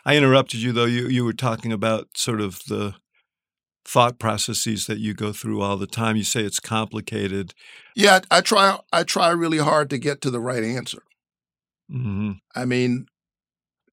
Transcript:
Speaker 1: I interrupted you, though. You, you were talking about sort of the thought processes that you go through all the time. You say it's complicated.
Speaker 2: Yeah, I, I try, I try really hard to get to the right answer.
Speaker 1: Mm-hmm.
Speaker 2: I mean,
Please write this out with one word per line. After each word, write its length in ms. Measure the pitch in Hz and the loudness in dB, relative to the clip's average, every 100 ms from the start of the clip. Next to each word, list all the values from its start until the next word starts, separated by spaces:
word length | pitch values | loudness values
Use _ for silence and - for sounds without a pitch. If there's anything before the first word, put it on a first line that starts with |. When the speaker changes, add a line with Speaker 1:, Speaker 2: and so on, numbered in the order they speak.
| 135 | 2
Speaker 1:
I 120 | 147 | 4
interrupted 420 | 135 135 127 117 | 6 6 4 -2
you, 120 | 123 | -2
though. 120 | 120 120 | 0 2
You, 220 | 120 123 | 0 0
you 160 | 127 | 0
were 80 | 120 | 0
talking 380 | 113 127 113 117 | -2 -4 -4 -4
about 380 | 110 113 110 - - | -2 -2 -2 -4 -6
sort 240 | - 110 | -4 -2
of 180 | 104 90 - | -4 -6 -8
the 280 | 104 104 98 _ _ _ _ _ _ _ _ - | -6 -6 -8 _ _ _ _ _ _ _ _ -2
thought 340 | 131 120 117 | 2 2 0
processes 680 | 113 107 - 110 117 104 - | -4 -2 -4 -4 -4 -4 -4
that 100 | 107 | -4
you 160 | 107 | -4
go 180 | 95 104 | -4 -6
through 300 | 101 110 107 | -6 -6 -4
all 160 | 98 98 | -2 -2
the 100 | 98 | -6
time. 300 | 117 113 110 | -4 0 0
You 60 | |
say 180 | 98 120 | 0 -2
it's 160 | 104 - | -4 -6
complicated. 920 | - 110 107 113 - 110 101 98 87 - - - - - | -4 -4 -4 -8 -8 -4 -4 -4 -8 -14 -20 -20 -12 2
Speaker 2:
Yeah, 240 | 196 190 - | 6 6 6
I, 80 | 175 | 4
I 20 | |
try, 360 | 185 214 196 196 - | 4 4 4 2 -2
I 120 | 175 | -2
try 260 | 170 - 170 | 0 2 2
really 300 | 170 165 160 | 2 0 0
hard 300 | 151 156 139 | 2 2 2
to 60 | 135 | -2
get 220 | 143 139 | -2 -2
to 80 | 139 | -2
the 100 | 120 | -2
right 220 | 120 123 | -4 -2
answer. 400 | 110 123 117 - - _ _ _ _ _ _ _ - | -2 -4 -8 -12 -16 _ _ _ _ _ _ _ -12
Speaker 1:
Mm-hmm. 400 | 135 117 98 104 95 _ 117 | -8 -4 -4 -6 -8 _ -8
Speaker 2:
I 100 | 127 | -2
mean, 400 | 123 127 123 131 _ _ _ _ _ _ _ _ | 0 0 -2 -6 _ _ _ _ _ _ _ _